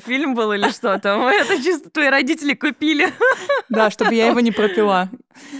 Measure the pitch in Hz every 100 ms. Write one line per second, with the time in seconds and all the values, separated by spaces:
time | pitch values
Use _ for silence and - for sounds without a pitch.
0 | 233 262 294 240 214 208 202 - 233 196
1 | 202 208 247 415 277 359 294 320 - 311
2 | 285 269 262 320 285 262 311 240 302 302
3 | 359 - 508 494 - 539 - 220 214 -
4 | 214 226 226 240 233 202 208 196 208 185
5 | 190 - _ - -